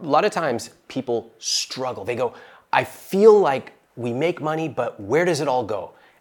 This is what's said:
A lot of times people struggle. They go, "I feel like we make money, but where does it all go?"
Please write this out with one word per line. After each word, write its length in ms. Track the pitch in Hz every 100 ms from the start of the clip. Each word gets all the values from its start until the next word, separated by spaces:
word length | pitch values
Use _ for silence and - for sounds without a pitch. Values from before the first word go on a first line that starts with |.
A 40 | 135
lot 200 | 147 202
of 60 |
times 400 | 190 160 117 - - _
people 440 | 135 123 117 - _
struggle. 640 | - - - - 127 107
They 120 | 98 120
go, 180 | 123 - - - _
"I 120 | 135
feel 540 | 127 - - 190 220 208
like 340 | 170 135 - _ _ -
we 180 | 120
make 280 | 120 165 175
money, 280 | 147 160 160
but 300 | 120 123 -
where 260 | 101 143 180
does 160 | 151
it 60 | 147
all 160 | 127
go?" 280 | 107 104 82 - _ _